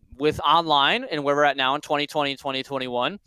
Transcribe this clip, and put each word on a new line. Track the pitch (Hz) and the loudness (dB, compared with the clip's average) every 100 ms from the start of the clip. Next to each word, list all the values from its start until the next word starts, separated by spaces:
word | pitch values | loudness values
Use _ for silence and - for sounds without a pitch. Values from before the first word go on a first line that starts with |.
| _ 123 | _ -4
with | 151 143 | -2 0
online | 151 165 160 143 139 226 | 2 2 4 4 4 0
and | 262 156 | -2 -4
where | 139 143 | 0 4
we're | |
at | 147 139 | 2 2
now | 131 147 | 0 -2
in | |
twenty | - 147 147 | -2 -4 -2
twenty | 156 143 | -2 -2
and | 135 | -4
twenty | 143 135 | -6 -6
twenty-one, | 131 139 127 120 135 202 | -6 -6 -4 -4 -4 -6